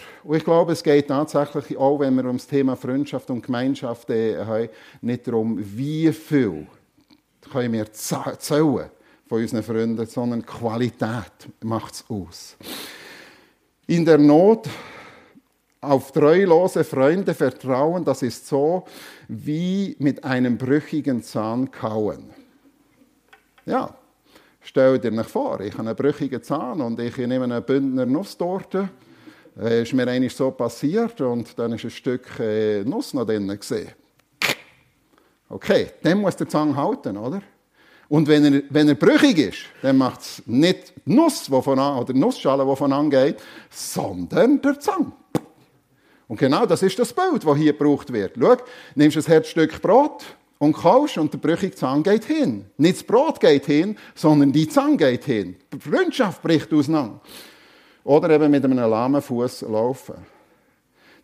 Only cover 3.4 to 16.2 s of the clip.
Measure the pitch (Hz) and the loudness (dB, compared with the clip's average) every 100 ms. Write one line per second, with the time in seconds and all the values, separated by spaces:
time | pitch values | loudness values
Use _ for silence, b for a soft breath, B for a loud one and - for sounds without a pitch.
3.4 | - 120 131 135 123 117 - 113 113 92 | -6 -4 -4 -4 -6 -10 -4 -2 -2 -4
4.4 | 104 110 117 B B B 113 123 127 113 | -4 -4 -6 B B B -8 -6 -4 -2
5.4 | 110 110 104 104 139 156 160 151 - 147 | -2 -4 -8 -8 -6 0 0 -2 -2 0
6.4 | 113 78 78 _ _ _ _ _ _ _ | 0 -4 -14 _ _ _ _ _ _ _
7.4 | - 135 120 113 107 - - 139 131 117 | -10 -6 -4 -4 -6 -10 -8 -8 -8 -12
8.4 | - 151 156 113 76 _ b b _ 113 | -4 0 2 0 -6 _ b b _ -4
9.4 | 113 113 110 113 117 113 113 - 120 117 | -4 -4 -4 -4 -2 -4 -6 -6 -6 -6
10.4 | - - 117 113 123 - 113 117 98 _ | -8 -8 -6 -2 -4 -2 -6 -6 -10 _
11.4 | - - 110 113 - - - 110 85 - | -20 -14 -8 -6 -8 -16 -12 -10 -10 -16
12.4 | - - B B B B B B B B | -20 -20 B B B B B B B B
13.4 | B B _ _ - 170 165 151 147 151 | B B _ _ -2 0 6 6 8 8
14.4 | 196 226 - B B B B B B B | 6 4 0 B B B B B B B
15.4 | _ _ _ _ 143 135 - 165 | _ _ _ _ 0 0 0 2